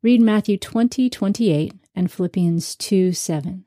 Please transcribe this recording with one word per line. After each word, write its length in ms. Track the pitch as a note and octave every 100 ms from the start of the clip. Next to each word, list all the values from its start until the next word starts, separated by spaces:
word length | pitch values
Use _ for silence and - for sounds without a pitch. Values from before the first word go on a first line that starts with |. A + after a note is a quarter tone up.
read 180 | A3+ A#3+
Matthew 380 | A3 G#3+ G#3 G3
twenty 520 | - A3+ A#3+ - B3+
twenty-eight 600 | - G3 G3+ A3 D3+ D#3+ - _ -
and 160 | F3+
Philippians 640 | - F3 F#3 F3 E3 - -
two 380 | - G3 F#3
seven. 500 | E3+ - D#3 C#3 F#3